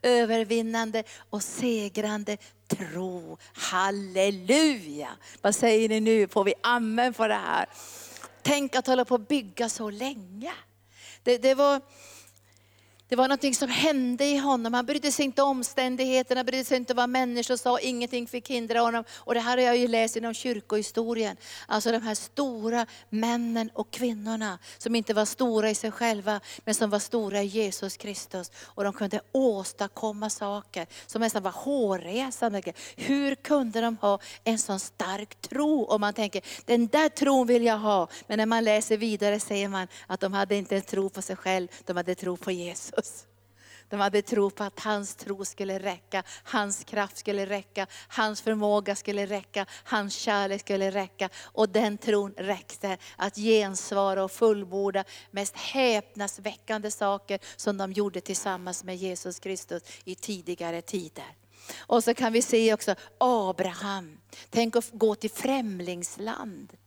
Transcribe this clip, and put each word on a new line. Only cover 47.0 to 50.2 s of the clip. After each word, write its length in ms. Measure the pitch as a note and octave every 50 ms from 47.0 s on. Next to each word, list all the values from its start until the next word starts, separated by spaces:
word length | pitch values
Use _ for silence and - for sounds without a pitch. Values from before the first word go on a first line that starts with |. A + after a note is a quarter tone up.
| G3+ G3 -
skulle 300 | - - - G3+ G3+ G3
räcka, 400 | F#3+ G3+ G3+ F#3+ _ _ G#3 G3 - - - - _
hans 320 | - - A3 G#3+ G#3+ G3+
förmåga 560 | - A3 A3 G#3+ G#3 G#3 G#3 G#3 G3+ G3+ G3
skulle 300 | G3 - - G3+ G3+ G3+
räcka, 400 | F#3+ G#3 G3 F#3+ _ - G#3 G3 - - - -
hans 300 | - - G#3+ G3+ G3+ G3
kärlek 460 | -